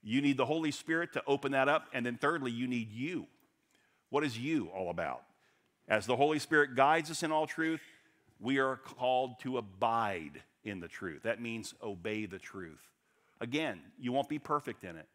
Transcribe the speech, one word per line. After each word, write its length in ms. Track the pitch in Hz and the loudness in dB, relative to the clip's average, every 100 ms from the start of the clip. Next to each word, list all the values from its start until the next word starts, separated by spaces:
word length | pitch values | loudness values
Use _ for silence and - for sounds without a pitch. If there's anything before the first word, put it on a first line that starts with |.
You 200 | 107 123 | 0 2
need 160 | 143 131 | 4 4
the 80 | 127 | 2
Holy 260 | 160 156 | 2 0
Spirit 400 | 139 - 160 170 | -4 -2 -2 0
to 100 | - - | -4 0
open 260 | 139 135 | 2 2
that 160 | 139 135 | 4 4
up. 220 | 151 - | 4 0
And 140 | 131 123 | -4 -4
then 120 | 120 | 0
thirdly, 340 | 143 165 131 | 0 2 -2
you 140 | 117 127 | -4 -2
need 260 | 120 113 | -2 -4
you. 360 | 110 139 175 87 _ _ _ _ _ _ _ _ | -6 -4 -4 -8 _ _ _ _ _ _ _ _
What 140 | 143 | 0
is 140 | 147 113 | 0 -2
you 320 | 131 160 87 | 0 0 0
all 200 | 95 92 | -4 -4
about? 360 | 87 80 62 - _ _ _ _ _ - | -2 -2 -4 -10 _ _ _ _ _ 0
As 160 | 107 101 | 0 2
the 100 | 120 | 2
Holy 240 | 143 156 | 4 2
Spirit 360 | - 156 143 127 | 4 4 4 6
guides 360 | 135 160 156 | 6 6 0
us 120 | 160 | -4
in 80 | 160 | 0
all 140 | 156 156 | 0 0
truth, 340 | - 160 160 - - _ _ _ _ | 0 -2 -2 -6 -20 _ _ _ _
we 200 | 107 135 | 0 2
are 180 | 135 127 | 2 0
called 640 | - - 127 127 131 117 | -8 -2 2 2 0 -4
to 180 | 131 131 | -4 -4
abide 840 | 107 95 117 117 110 92 76 73 - _ | -4 0 2 4 2 -2 -6 -14 -20 _
in 160 | 107 98 | -8 -8
the 80 | 85 | -8
truth. 360 | - 95 76 | -8 -8 -6
That 180 | 110 113 | -4 -4
means 320 | 117 113 101 - | -4 -8 -10 -10
obey 440 | 117 101 98 107 104 | -10 -6 -4 -4 -6
the 140 | 92 | -10
truth. 480 | - 98 87 76 - _ _ _ _ _ | -12 -12 -12 -14 -20 _ _ _ _ _
Again, 500 | 117 139 156 92 - - | -4 -2 -4 -6 -12 -8
you 140 | 123 | -2
won't 160 | 127 139 | -2 -2
be 100 | 151 | -4
perfect 460 | - 147 139 113 92 | -2 -2 -2 -10 -12
in 100 | 82 | -14
it. 140 | 78 | -16